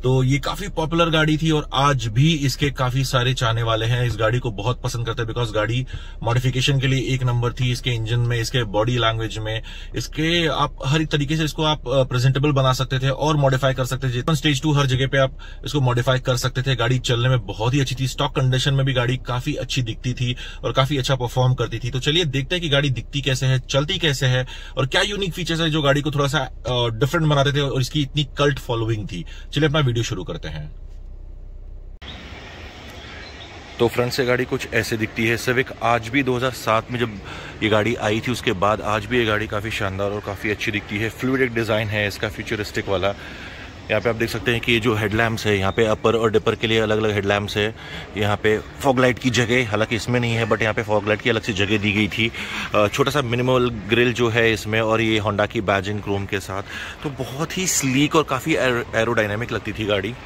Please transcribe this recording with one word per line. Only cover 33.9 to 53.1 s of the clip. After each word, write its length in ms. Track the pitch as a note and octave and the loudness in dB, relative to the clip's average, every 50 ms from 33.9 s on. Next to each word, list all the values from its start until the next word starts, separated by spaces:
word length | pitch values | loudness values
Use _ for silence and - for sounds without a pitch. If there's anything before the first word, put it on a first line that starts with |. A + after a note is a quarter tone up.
| - - A#2+ B2 A#2+ | 2 0 -2 -2 0
से 120 | - C3+ | -2 0
गाड़ी 200 | A#2+ B2 B2 B2+ | 0 0 0 0
कुछ 300 | A#2+ C#3 B2+ - - - | -2 -4 -6 -6 -2 -2
ऐसे 220 | A#2 G#2+ - A#2+ | -2 0 0 -2
दिखती 300 | A2 A2 G#2 - - A2+ | -2 -4 -4 -2 -2 0
है। 100 | A2 A#2 | 0 0
Civic 360 | A2 - - B2 A#2+ C3 - - - - | 0 0 0 0 0 0 -2 -4 -4 0
आज 260 | A2+ A#2 A#2+ A2+ A2+ | 0 0 0 0 -2
भी 140 | A2+ C#3+ C#3 | -2 -2 0
दो 140 | B2+ B2+ | 0 0
हज़ार 140 | B2 B2 C3 | 0 -2 -2
सात 420 | B2 - - - A2 A2+ A2+ - B2 | -4 -4 -2 0 0 0 0 -2 -4
में 60 | A#2+ | -2
जब 120 | A#2+ A#2 G#2+ G2 F2+ - - - - - - - G#2+ | -2 -2 -4 -10 -12 -12 -12 -12 -12 -14 -8 -2 0
ये 60 | A2 | 2
गाड़ी 260 | G2+ G#2+ G#2 A2 - | 4 4 4 2 0
आई 260 | - - G#2+ G#2 A2+ | 0 0 0 0 0
थी 120 | A2+ - B2 | 0 -2 -4
उसके 200 | A2+ - B2+ A2 | -2 0 -2 0
बाद 280 | F#2 F2+ G2+ A2 G#2 | 2 2 2 2 2
आज 240 | D#2+ - G#2 A2 G#2 | 0 -2 -2 -2 -2
भी 140 | G#2 A#2+ B2 | 0 0 2
ये 60 | A#2 | 2
गाड़ी 220 | A2 G#2+ G#2 G#2 | 2 2 0 0
काफ़ी 240 | G2+ A2+ G#2 G2+ A2+ | -2 -4 -6 -4 -4
शानदार 400 | G#2+ - A2 G2 F#2+ F#2+ G2+ G2+ | -6 -4 -4 -4 -2 -2 -2 -2
और 100 | G2+ G#2+ | -2 -4
काफ़ी 300 | G2+ - G2+ G2 - A2 | -6 -6 -8 -4 -2 -4
अच्छी 200 | G#2 G2 - - | -2 -2 -2 -4
दिखती 260 | G#2 G#2 G2 - G#2+ | -4 -4 -4 -4 -4
है। 120 | G#2 A2 A2+ | -2 -2 -4
फ्लूइड 460 | - - - B2+ C3 C3 C3 B2 A#2 | -4 -4 -2 0 2 2 0 0 0
design 340 | A2+ A#2 G#2 A2 G#2+ A2+ G#2 | -2 0 0 0 0 0 0
है 200 | G#2 G#2+ G#2 G2+ | 0 0 0 -2
इसका, 200 | G2 - - G#2+ | -2 -4 -6 -6
futuristic 600 | - - A2 - A#2 G#2 G#2 - - A#2+ G#2 G#2+ | -6 -6 -6 -6 -4 -4 -4 -4 -4 -6 -2 0
वाला। 260 | G2 F#2 F2+ G2 G2+ - - - - - - - - - - - - - - - | -2 0 0 0 -2 -2 -10 -14 -14 -14 -14 -16 -16 -16 -16 -16 -16 -18 -4 0
यहाँ 100 | A2 G#2+ | 0 0
पे 100 | F#2+ B2 | 2 0
आप 60 | A2+ | 0
देख 140 | A2 A#2 A2+ | 0 -2 -2
सकते 200 | - A2+ G2 B2+ | -2 -4 0 0
हैं 100 | A#2+ A#2 | 0 0
कि 120 | - - A#2+ | 2 2 0
ये 80 | A#2 | 2
जो 140 | G#2+ B2 A2 | 2 2 0
headlamps 520 | G#2 A2+ G#2+ G2+ A2 A#2 A2+ A2+ G#2+ - | 2 0 0 0 2 0 0 0 -2 0
है, 120 | G#2+ G#2 G2 | 2 2 2
यहाँ 140 | F#2+ G2 F#2+ | 2 0 2
पे 120 | - A#2 | 2 2
upper 300 | G#2+ G#2+ G2+ - A#2 A2 | 2 2 2 2 2 2
और 160 | A2+ A2+ A2+ | 4 2 4
dipper 240 | G2+ G#2+ F#2+ A2+ G#2+ | 2 4 2 2 -2
के 120 | G2+ - | 0 0
लिए 140 | A2+ A2 A2+ | 0 2 2
अलग-अलग 340 | A2 G#2+ G#2+ G#2+ A2 A2 G#2 | 2 2 2 2 2 2 0
headlamps 420 | G#2 G2 G2 G#2 G2+ G#2 G2 - | 0 2 2 2 0 0 -2 0
है। 180 | G#2+ G#2 G#2+ A2+ - - - - - - - - | 0 0 0 -2 -6 -14 -14 -12 -12 -12 -10 -4
यहाँ 200 | G2 G#2 G#2 G#2 | -2 0 0 0
पे 220 | G2+ - G#2+ G#2+ G#2 | 2 2 2 2 2
फॉग 420 | - - - - - C#3 C3 B2 | 0 -6 -12 -2 2 2 4 6
light 180 | B2+ B2+ A#2+ - | 4 4 4 2
की 120 | - C3 | 0 0
जगह, 400 | A#2 G#2+ B2 A2 A#2+ B2+ B2+ A2 | 2 2 2 2 2 2 2 0
हालांकि 260 | G2+ G#2+ A2 - B2 | 0 0 0 0 0
इसमें 240 | G#2+ - - A#2+ B2 | -2 0 0 0 2
नहीं 140 | A#2+ A#2 A#2 | 2 2 0
है, 120 | A2+ A2+ G#2+ | 0 2 0
but 140 | A2+ G#2+ A2+ | 2 2 2
यहाँ 120 | A2 G#2+ | 0 0
पे 80 | - A#2 | 0 -2
fog 240 | G#2 G#2+ G#2+ G2 | 2 0 0 2
light 140 | G#2+ G#2 G2+ | 2 0 0
की 100 | - B2 | 2 0
अलग 120 | A#2 A2 - | 0 0 0
से 100 | - A2 | -2 0
जगह 260 | F2+ G2+ F#2+ G#2+ G#2+ | 0 2 2 2 2
दी 140 | G2 G#2+ G2+ | 2 2 2
गई 160 | G#2 G#2+ G2 | 2 0 0
थी। 240 | - - A#2 A2+ - - - - - - - - - | 0 0 -2 -2 -2 -6 -10 -8 -8 -8 -8 -2 2
अ, 140 | G#2+ G#2 G2+ | 2 2 2
छोटा 220 | - - C#3 B2+ | 4 2 0 2